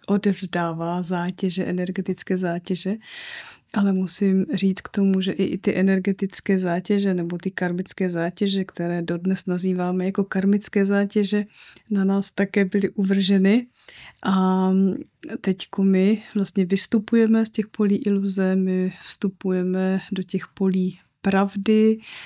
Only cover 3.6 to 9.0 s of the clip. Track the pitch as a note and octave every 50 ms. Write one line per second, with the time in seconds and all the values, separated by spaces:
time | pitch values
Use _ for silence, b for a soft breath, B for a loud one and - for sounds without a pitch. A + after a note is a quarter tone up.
3.6 | B _ - G#3 G3+ G3 F#3+ F#3 F#3 E3+ - - G#3 G3 F#3+ F#3+ - - C#4+ F3+
4.6 | G3 F#3+ F#3+ - - - - G3+ G3 G3 F#3+ F#3+ F#3 F#3+ - - G3 - - G3
5.6 | - G#3 - F#3 F#3+ G3 F#3+ F#3+ F#3 G3+ G3 - G3+ F#3+ - - - - F#3+ F#3
6.6 | F#3 F3+ E3+ F3+ F#3 - G#3 G3+ G3+ G3 F#3 F3 E3+ E3+ F3 F3 - F#3+ F#3+ -
7.6 | F#3 F3 F3 F3+ F#3 - - - F#3+ F3+ F3 E3+ E3+ F3 F3 - G#3 G3 G3 G3
8.6 | F#3 - _ - E3+ E3+ F3 F3